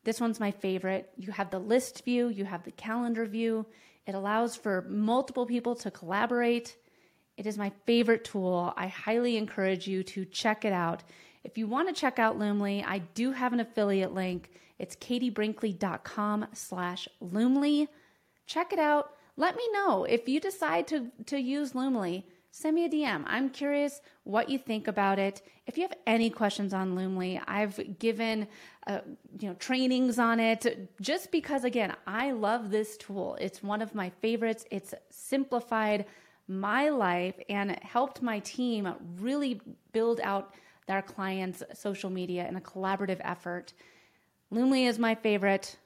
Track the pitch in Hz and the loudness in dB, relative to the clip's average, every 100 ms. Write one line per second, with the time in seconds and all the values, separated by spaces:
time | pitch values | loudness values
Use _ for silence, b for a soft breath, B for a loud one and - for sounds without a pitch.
0 | - 220 233 214 208 202 196 185 185 190 | -2 0 0 0 -2 -2 -2 0 0 -2
1 | - - 185 202 190 190 202 247 247 - | -4 -12 -10 -6 -4 -4 2 2 2 -8
2 | - 240 240 196 196 175 - - 220 226 | 0 2 2 0 -4 -6 -10 -12 -4 -2
3 | 240 226 226 220 226 220 220 B B B | 0 -2 -2 0 0 0 -4 B B B
4 | - 190 196 214 233 226 214 185 185 202 | -8 -4 0 2 0 -2 -2 -2 0 0
5 | 214 247 269 254 233 240 240 240 208 - | 4 2 2 -2 0 0 0 -4 -6 -10
6 | 165 196 226 240 240 240 233 - b b | -4 0 2 2 4 2 -2 -18 b b
7 | b b b - 208 208 202 - - 233 | b b b -8 -6 -2 -4 -2 4 6
8 | 226 226 226 202 185 180 175 - 185 - | 8 4 2 -2 2 2 0 -2 -6 -6
9 | - 226 240 226 208 - 190 190 190 185 | 0 2 4 2 0 0 0 0 0 -2
10 | 185 196 190 - 220 214 220 185 170 170 | -2 -6 -6 -2 0 0 0 2 0 -2
11 | - B B B - 220 220 254 370 320 | -10 B B B -12 -6 -2 0 0 2
12 | 277 254 220 226 208 208 202 202 - 190 | 0 4 2 4 2 2 2 0 -2 -4
13 | 170 - 247 254 247 240 233 - 208 196 | -4 -2 -2 0 0 0 0 2 2 4
14 | 185 190 185 180 - B B B - - | 2 0 -2 -4 -8 B B B -12 -12
15 | - 240 247 208 214 214 220 175 196 - | -4 0 0 0 -2 0 -2 0 -2 -2
16 | - - 208 208 214 - - 180 175 180 | -6 -2 0 0 -2 -8 -10 -4 -4 -4
17 | - _ 175 196 247 269 285 294 294 b | -10 _ -4 2 4 4 4 4 2 b
18 | b b b b - 311 359 381 302 294 | b b b b -6 -4 0 2 4 4
19 | 294 B B - 330 453 480 403 392 196 | 2 B B -2 0 0 0 2 4 2
20 | - 233 240 285 381 381 311 339 - 311 | 4 0 2 -2 -2 -4 0 0 0 -2
21 | 240 - 226 285 247 285 285 254 269 247 | -4 -10 -6 -4 -2 -2 -2 -2 0 0
22 | 185 185 - b b - 311 320 339 302 | 0 -4 -8 b b -4 0 2 2 2
23 | 277 170 - 226 269 269 285 285 285 285 | 0 0 -2 0 0 -2 0 2 0 -2
24 | b b - 208 - 269 - 220 214 208 | b b -2 0 0 -4 -2 -4 -2 2
25 | 196 196 196 196 B B - 285 370 - | 2 4 2 -2 B B -8 -4 -4 -2
26 | - 226 226 - 208 - 202 190 185 185 | 2 4 2 2 0 0 -2 -2 0 0
27 | 185 190 185 185 - 202 214 196 196 185 | -2 -2 -2 -4 -4 -2 -2 -4 -10 -2
28 | 226 214 226 220 208 B B B - 202 | -2 0 0 0 -4 B B B -6 -6
29 | - - - 190 202 185 - 254 254 254 | -6 -16 -16 -8 -8 -8 -2 2 4 4
30 | 254 233 233 226 226 226 233 - 185 - | 4 4 4 4 4 4 2 0 -10 -8
31 | 202 349 - 330 - 277 247 240 196 - | -2 -2 2 -2 2 0 2 2 0 -2
32 | - 214 277 240 208 240 214 214 208 - | -4 -2 0 0 2 0 2 0 0 -8
33 | - 196 - - - - 202 208 214 214 | -10 -6 -4 -4 -6 -4 -4 -2 -2 -4
34 | 180 - 220 226 226 220 - 196 - - | -6 -2 0 2 0 -2 -4 -8 -8 -16
35 | _ - - 269 269 240 240 220 214 208 | _ -18 -2 0 2 -2 0 2 4 2
36 | 202 B B B - 190 202 240 302 277 | 0 B B B -8 -4 0 4 4 4
37 | 190 175 180 - - 202 202 - - 240 | 2 2 0 -4 -4 -2 -2 -4 -2 0
38 | 277 - 247 214 208 - 247 220 190 - | 0 -2 -2 -2 -6 -2 0 0 -2 -6
39 | 170 175 226 285 277 214 - - _ 226 | -12 -6 -2 0 0 -4 -10 -20 _ 0
40 | 233 233 - 196 196 B B B - 196 | 2 2 0 -2 -4 B B B -2 -2
41 | 196 - 190 190 185 170 - - 208 190 | -2 -6 -4 -2 -4 -6 -12 -8 -6 -6
42 | 190 185 180 175 175 185 - 190 190 196 | -6 -4 -4 -4 -4 -6 -8 -6 -2 -2
43 | 196 185 - 175 175 175 - b b b | -2 -4 -4 -6 -6 -8 -10 b b b
44 | b b b b _ 220 254 269 247 220 | b b b b _ 2 4 4 4 4
45 | 226 226 220 208 196 196 - - | 2 2 2 2 4 2 -2 -16